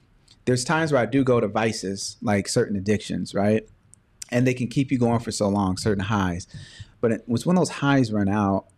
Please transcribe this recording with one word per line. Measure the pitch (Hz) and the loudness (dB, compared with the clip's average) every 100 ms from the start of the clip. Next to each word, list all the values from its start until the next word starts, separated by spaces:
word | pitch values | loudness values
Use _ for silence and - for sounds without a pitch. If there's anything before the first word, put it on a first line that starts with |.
| _ _ _ - | _ _ _ -6
there's | - 123 | -2 0
times | 123 160 160 | 0 0 2
where | 139 | 2
I | 110 | 2
do | 135 | 2
go | 127 120 | 2 2
to | 107 | 0
vices, | 107 113 107 92 98 - - | 0 -2 -2 -6 -6 -8 -6
like | 113 101 95 | 0 0 2
certain | 123 113 101 | 0 0 -2
addictions, | 95 104 - 90 92 | 0 -2 -2 -6 -4
right? | 101 104 110 - _ _ - _ _ - | 0 2 0 -2 _ _ -20 _ _ -4
And | 123 127 | 0 2
they | |
can | 123 117 | 0 -2
keep | 143 131 | -2 0
you | 127 | 0
going | 117 117 | 2 0
for | 113 | -2
so | - 104 | -2 0
long, | 101 95 92 | 2 0 0
certain | 113 101 | -2 -2
highs. | 95 107 92 87 - - - - - _ | 0 0 0 -2 -8 -16 -18 -18 -20 _
But | 117 | -2
it, | 113 - | -2 -2
it's | 117 160 | -2 2
when | 180 | 2
those | 156 | 2
highs | - 143 139 113 | 0 2 2 2
run | 107 98 | 0 0
out | 107 98 98 - | 2 0 0 -4